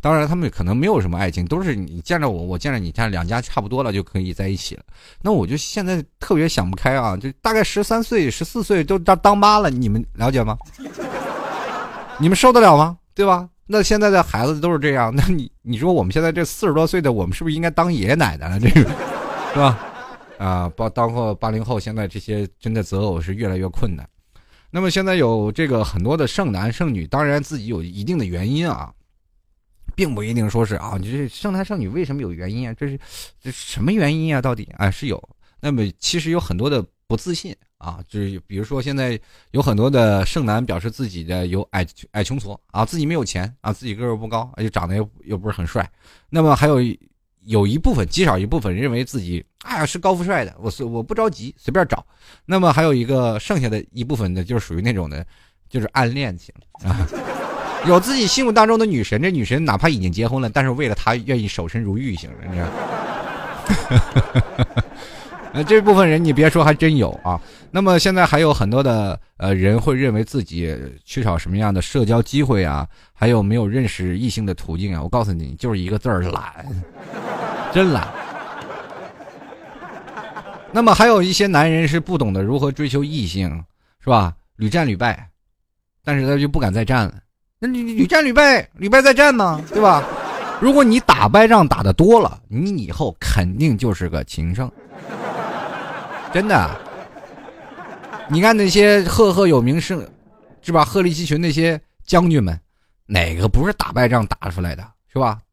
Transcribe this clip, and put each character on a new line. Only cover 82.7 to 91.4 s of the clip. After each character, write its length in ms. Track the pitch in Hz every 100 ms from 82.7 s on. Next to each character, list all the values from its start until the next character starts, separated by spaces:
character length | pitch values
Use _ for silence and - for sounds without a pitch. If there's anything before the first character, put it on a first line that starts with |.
追 180 | - 147
求 140 | 135
异 240 | 143 151 95
性， 360 | 90 92 80 80 _ _ _
是 100 | -
吧？ 260 | 120 90 - _ -
屡 120 | 110
战 200 | 170 147
屡 80 | 92
败， 340 | 120 98 107 _ _ _ _ _ _ _
但 160 | - 143
是 60 | 135
他 100 | 143
就 120 | 147
不 120 | 143
敢 140 | 117
再 100 | 98
战 220 | 110 127 98
了。 80 | 95 _ _ _ _
那 80 | 240
屡， 160 | 247
屡 240 | 233 220 269
战 180 | 330 294
屡 80 |
败， 340 | 247 285 247 -
屡 160 | - 202
败 140 | 262
再 100 | 269
战 200 | 254 294
嘛， 300 | 247 190 156 160
对 100 | 208
吧？ 240 | 208 156 - - - - - -
如 140 | 240
果 100 | 277
你 160 | 254 233
打 280 | - - 208
败 180 | 202